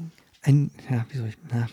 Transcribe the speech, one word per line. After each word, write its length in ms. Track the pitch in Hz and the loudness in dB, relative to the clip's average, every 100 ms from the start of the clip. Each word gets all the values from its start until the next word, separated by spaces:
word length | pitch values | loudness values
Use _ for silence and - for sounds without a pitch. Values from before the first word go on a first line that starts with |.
| 165 - _ _ | -12 -16 _ _
ein, 280 | - 143 143 - - | 4 4 4 -6 -4
ja, 160 | 123 117 | -4 -2
wie 80 | 131 | -6
soll 100 | 113 | -8
ich, 80 | - - | -10 -6
na, 160 | 120 117 | -4 -4